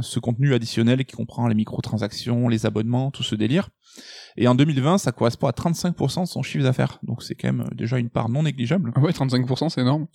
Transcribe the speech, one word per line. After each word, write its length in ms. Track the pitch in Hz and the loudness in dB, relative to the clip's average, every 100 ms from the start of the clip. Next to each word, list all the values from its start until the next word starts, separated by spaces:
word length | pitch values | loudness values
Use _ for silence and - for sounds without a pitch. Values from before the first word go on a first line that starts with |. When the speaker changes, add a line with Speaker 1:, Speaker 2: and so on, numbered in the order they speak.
Speaker 1:
ce 180 | 117 117 | -4 -4
contenu 360 | 117 113 143 | -2 0 2
additionnel 500 | 120 113 - 117 131 | 2 2 2 4 2
qui 100 | 127 - | 0 -8
comprend 300 | 113 - 120 | -8 -2 0
les 80 | |
microtransactions, 920 | 107 107 - - 107 101 - 117 120 120 | 2 0 -4 -4 -4 -4 -4 -2 0 2
les 160 | 113 | 2
abonnements, 460 | 110 110 113 123 135 | 0 0 0 0 -2
tout 120 | - | -4
ce 120 | - | -4
délire. 340 | 107 110 165 - _ _ - - - - - | 0 2 0 -2 _ _ -20 -20 -20 -14 0
Et 100 | 120 | 4
en 60 | |
deux 100 | 127 | 6
mille 160 | 151 135 | 4 4
vingt, 160 | 135 196 | 2 2
ça 160 | - | 0
correspond 360 | - 117 - 139 | 2 0 2 -2
à 40 | |
trente-cinq 420 | - 170 160 180 | 0 -2 0 -2
pour 160 | - 139 | -2 -2
cent 120 | - | -2
de 60 | 180 | -4
son 140 | - | -4
chiffre 200 | 135 151 | -4 0
d'affaires. 360 | 131 131 127 - | 2 2 -2 -4
Donc, 200 | - 113 | -8 -8
c'est 120 | - | -8
quand 140 | - 127 | -4 -2
même, 180 | 127 120 | -2 -4
euh, 80 | |
déjà 240 | 120 117 127 | -4 -2 -2
une 100 | 120 | -2
part 220 | 117 113 | -2 0
non 140 | 131 | 0
négligeable. 480 | 156 135 120 185 117 | 0 -2 0 0 0
Speaker 2:
Ah 60 | 127 | 2
ouais, 120 | 160 | 2
trente-cinq 320 | - 131 127 127 | 2 0 0 0
pour 120 | 131 | 0
cent, 100 | 151 | 0
c'est 140 | 135 | 2
énorme. 240 | 123 151 147 | 2 2 -2